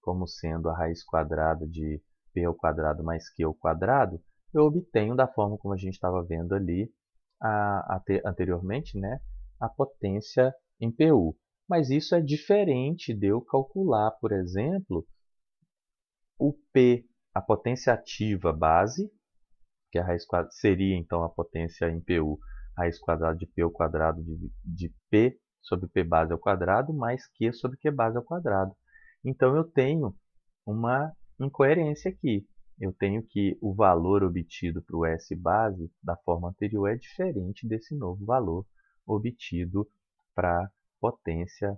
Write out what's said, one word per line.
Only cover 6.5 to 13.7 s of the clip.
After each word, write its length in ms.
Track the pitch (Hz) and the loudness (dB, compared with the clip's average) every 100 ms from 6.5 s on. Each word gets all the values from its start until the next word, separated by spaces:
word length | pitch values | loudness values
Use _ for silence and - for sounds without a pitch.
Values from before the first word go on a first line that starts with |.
| 98 | -2
ali 360 | 92 87 107 _ _ _ _ _ | 0 -2 -4 _ _ _ _ _
a, 540 | 113 107 104 98 - 95 | -2 0 0 -2 -2 -6
a 40 | |
te-, 220 | - 95 101 | 0 -2 -2
anteriormente, 720 | - 90 87 92 120 156 101 | -4 -2 -2 -2 -6 -6 -8
né, 240 | 98 131 - - - - | -6 -8 -10 -14 -16 -8
a 80 | 113 | -8
potência 880 | - 139 - 101 98 - - 127 131 _ _ | -2 -4 -2 -4 -4 -2 2 2 2 _ _
em 120 | 117 | -6
P 200 | 113 160 | 2 6
U. 260 | 139 82 - _ _ _ | 6 4 -4 _ _ _
Mas 220 | 175 135 | 0 2
isso 260 | 143 - 175 | 0 2 0
é 60 | |
diferente 920 | 151 147 - 202 196 127 135 170 - | 2 -2 2 4 4 2 0 -4 -4
de 140 | 107 98 | 0 2
eu 140 | 110 | 2
calcular, 720 | 123 135 135 | 2 0 0